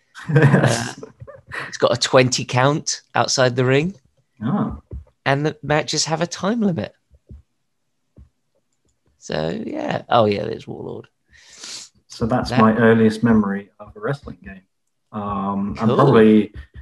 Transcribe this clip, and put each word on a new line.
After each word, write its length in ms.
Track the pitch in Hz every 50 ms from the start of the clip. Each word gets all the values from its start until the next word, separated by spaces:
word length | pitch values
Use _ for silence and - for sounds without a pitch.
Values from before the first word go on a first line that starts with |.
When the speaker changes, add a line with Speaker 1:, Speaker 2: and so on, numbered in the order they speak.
| _ _ _ - - -
Speaker 1:
<laughs> 60 | 147
Speaker 2:
uh, 580 | 147 151 143 - - - 120 117 117 120 123 - - - - - _ - - - - _ - - - -
he's 100 | - -
got 140 | - 143 - 120
a 60 | -
twenty 460 | - - - 131 127 123 - - 127
count 560 | - 131 127 131 143 147 165 151 - - - - _ -
outside 400 | 117 117 - - 139 127 127 120
the 100 | 131 127
ring. 300 | 127 135 143 160 185 196 - _ _ _ _ _ _ _ - 107
Speaker 1:
Oh. 360 | 131 190 190 - - 69 - - _ - - - _ _ _ -
Speaker 2:
And 200 | 131 139 139 147
the 120 | 156 151 - -
matches 420 | 139 151 151 139 - - 151 -
have 160 | 151 160 156
a 60 | 175
time 320 | 170 - - 175 196 240 233
limit. 320 | 208 196 160 107 101 - - _ _ _ _ _ _ - - - _ _ _ _ _ _ _ _ _ _ _ _ _ _ _ - - _ _ _ _ _ _ _ _ _ _ _ _ _ _ _ _ _ _
So, 320 | _ - - - 78 - - 175 226 -
yeah. 380 | - - - - - - - - -
Oh, 160 | - 120 110
yeah, 180 | 104 101 95 80
there's 240 | 78 - - -
Warlord. 400 | 123 - - - 92 - 110 123 _ _ _ _ _ _ _ _ - - - - - - - - - _ _ _
Speaker 1:
So 180 | _ - - -
that's 240 | 113 127 - - -
Speaker 2:
That 80 | 120 -
Speaker 1:
my 160 | 110 110 110
earliest 460 | 120 113 113 113 113 110 107 107 - 123
memory 480 | 117 113 107 101 98 98 101 101 - _ -
of 160 | - - -
a 40 | 104
wrestling 380 | 104 127 143 - - - - - -
game. 180 | - 95 95 - _ _ _ _ _ _ _ _ _
Um, 580 | - 107 104 104 101 98 98 98 98 98 98 104 104 104
and 80 | 110 113
Speaker 2:
Cool. 60 | 135
Speaker 1:
probably, 580 | - 143 143 113 113 110 110 107 107 98 - - - - - - -